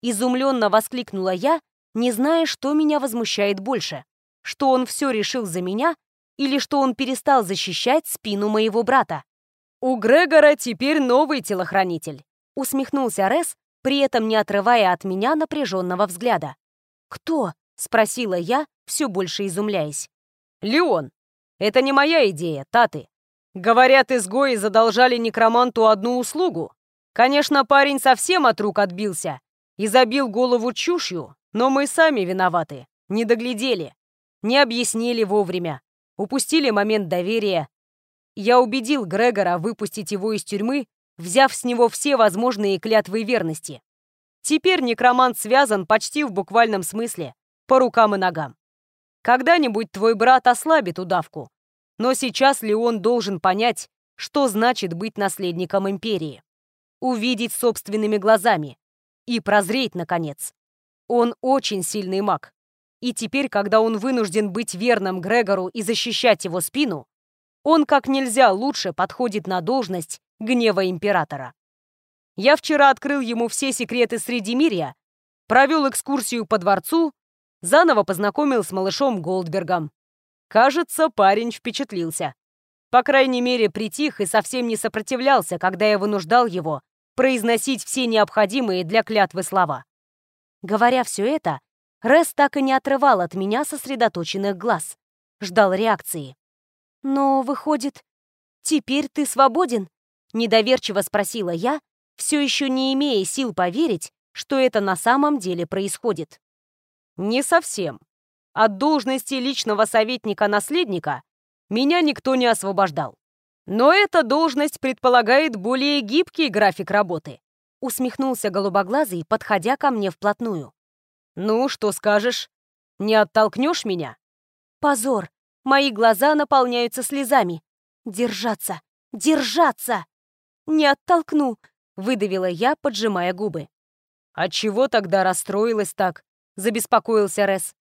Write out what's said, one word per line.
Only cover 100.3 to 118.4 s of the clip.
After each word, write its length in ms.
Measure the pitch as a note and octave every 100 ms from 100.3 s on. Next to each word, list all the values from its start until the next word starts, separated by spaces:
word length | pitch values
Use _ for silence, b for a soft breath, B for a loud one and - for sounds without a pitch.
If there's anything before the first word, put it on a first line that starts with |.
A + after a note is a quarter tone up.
недоверчиво 680 | A3 A#3 A3+ G#3+ B3+ - G3
спросила 500 | F#3+ G#3 G3 A#3 F3+
я, 300 | E3+ A3 D4 _ _ _ _
всё 240 | - D4
ещё 280 | C#4+ - C#4
не 240 | C4 C4
имея 300 | C4+ D4 A3+
сил 300 | F#3 - B3+
поверить, 580 | F#3 F3+ F#3+ D#4+ F#3 - _ _
что 260 | - - C4+
это 220 | B3+ A3
на 160 | G3 F#3
самом 420 | A#3 C4 D4 C#4+
деле 280 | F#3 F3 E3+
происходит. 720 | G3+ G3 - A#3+ E3+ D#3 _ _ _ _ _ _ _ _ -
«Не 260 | G3 A#3+
совсем. 560 | - E4 - - E3+ A#2 _ _ _ _ _
От 240 | - A3 F#3+
должности 580 | C#4+ D4+ A3 C4 -
личного 520 | C4+ B3+ C4+ A3+ G#3 A3
советника 600 | A3+ A3 B3+ A3+ G3 G#3
наследника 760 | G#3 - D#4 D4 F3+ D#3 C3 _ _ _ _ _
меня 320 | G#3+ C#4 F4
никто 320 | D#4 - -
не 120 | C4 B3
освобождал. 680 | A3+ F#3+ G3 F#3+ D3 C#3 - _ _ _ _ -
Но 260 | G3+ C4
эта 300 | F#4 G4+ F4
должность 580 | A#3 C#4 D#4+ C4 D4 -
предполагает 760 | C4 B3+ B3+ B3 A#3 C4 D#4 A3
более 460 | F#3+ C4 C#4 D4
гибкий 460 | G#3+ C#4 F4+ - D4+
график 420 | G#3+ G#3 - F3
работы», 500 | G#3 G3 E3+ - - _ _ _ _
усмехнулся 720 | C4 - B3+ - C4+ B3